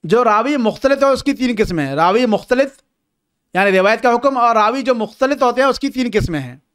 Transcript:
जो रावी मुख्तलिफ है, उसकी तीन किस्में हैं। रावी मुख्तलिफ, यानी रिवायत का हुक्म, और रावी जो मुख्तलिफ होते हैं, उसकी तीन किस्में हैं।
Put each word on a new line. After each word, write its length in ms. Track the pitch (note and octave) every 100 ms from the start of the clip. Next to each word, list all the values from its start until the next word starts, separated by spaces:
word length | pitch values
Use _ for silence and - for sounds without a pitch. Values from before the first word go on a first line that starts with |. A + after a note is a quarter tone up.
| D#3+
जो 160 | A3
रावी 340 | A#3+ G#3 A#3+ D4
मुख्तलिफ 460 | A3 - C4+ C#4
है, 80 | C#4
उसकी 220 | C4 C#4
तीन 240 | C4+ B3 A3+
किस्में 300 | D#3+ E3+ C#3
हैं। 80 |
रावी 320 | C#3 E3+ G#3+ B3+
मुख्तलिफ, 540 | G3+ - B3 C4+ - _ _ _ _ _ _ _ F3+
यानी 140 | G3+
रिवायत 300 | F#3+ F#3+ A3+
का 100 | B3+
हुक्म, 280 | A#3 C#4 C4+
और 160 | A#3
रावी 280 | A3 G#3 C4
जो 120 | C4
मुख्तलिफ 480 | A#3+ G#3+ - C4 C#4+
होते 180 | B3+ A#3+
हैं, 80 | C4+
उसकी 220 | B3 C#4
तीन 200 | C4 A#3+
किस्में 300 | G#3 F3+ D#3
हैं। 220 | B2+ B2+ _